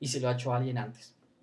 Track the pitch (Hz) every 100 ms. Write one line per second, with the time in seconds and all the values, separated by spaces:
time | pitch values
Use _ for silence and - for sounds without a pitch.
0 | 139 139 123 123 131 123 131 123 - -
1 | - _ _ _